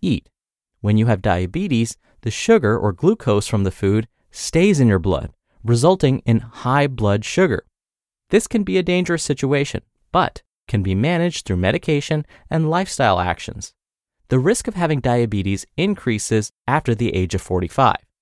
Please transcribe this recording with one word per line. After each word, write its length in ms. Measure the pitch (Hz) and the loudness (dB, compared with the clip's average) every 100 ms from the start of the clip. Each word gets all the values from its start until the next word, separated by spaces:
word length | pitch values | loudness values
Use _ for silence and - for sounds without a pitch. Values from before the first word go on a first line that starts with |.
eat. 280 | 185 113 - _ _ _ _ _ | -2 -2 -4 _ _ _ _ _
When 160 | 104 107 | 0 2
you 100 | 113 | 2
have 140 | 107 | 0
diabetes, 760 | 104 87 92 156 196 120 117 - _ _ | 0 0 -2 -4 -2 0 -2 -6 _ _
the 100 | 117 | -8
sugar 480 | - - 226 113 113 | -4 2 4 4 2
or 140 | 104 | 0
glucose 560 | 92 160 226 - 104 - | 0 2 2 2 0 0
from 160 | 107 | -2
the 80 | 98 | -2
food 340 | - 98 104 113 _ _ | 0 0 0 -2 _ _
stays 480 | - - 165 190 165 | -14 -4 2 4 4
in 80 | 123 | 4
your 140 | 95 | 4
blood, 320 | 90 78 - - _ _ | 2 -2 -4 -14 _ _
resulting 560 | 110 117 147 185 143 131 | -2 2 4 4 2 0
in 180 | - 113 | 2 0
high 480 | - - 127 139 143 | 0 -8 -2 0 0
blood 380 | 123 107 101 | 0 0 0
sugar. 400 | 107 - 185 107 - _ _ _ _ _ _ | -2 0 0 0 -6 _ _ _ _ _ _
This 180 | 214 - | -2 0
can 160 | 233 | -2
be 160 | 190 185 | -2 -2
a 60 | |
dangerous 400 | 180 180 175 170 | 0 0 0 -2
situation, 580 | - 143 135 143 139 - - _ _ | -4 -4 -2 -2 -2 -6 -12 _ _
but 300 | 175 175 - - _ - | -2 -2 -4 -20 _ -6
can 140 | 104 | -4
be 120 | 95 | 0
managed 500 | 95 131 175 175 - | 0 0 0 -2 -4
through 120 | - 90 | -4 -2
medication 680 | 92 151 - 147 - 156 151 - - | 0 0 -2 -2 -2 -4 -6 -14 -6
and 220 | 160 156 | -4 -2
lifestyle 480 | 170 190 - 120 92 | -2 -4 -2 0 2
actions. 560 | 90 85 - - - _ _ _ _ _ - | 0 -4 -8 -14 -16 _ _ _ _ _ -2
The 100 | 131 | 0
risk 300 | 143 240 - | 2 0 -2
of 60 | |
having 260 | 185 170 147 | -2 -2 0
diabetes 640 | 123 120 117 104 95 98 - - | 0 0 0 -2 -2 -4 -6 -4
increases 760 | 185 202 - 110 - 110 104 - - | -2 -2 -2 -4 0 -2 -2 -8 -4
after 260 | 143 147 | -2 0
the 200 | 110 120 95 | -2 -2 0
age 180 | 92 | -2
of 80 | 95 | -2
forty-five. 640 | - 90 90 - 127 - _ _ | -4 -4 -2 2 2 2 _ _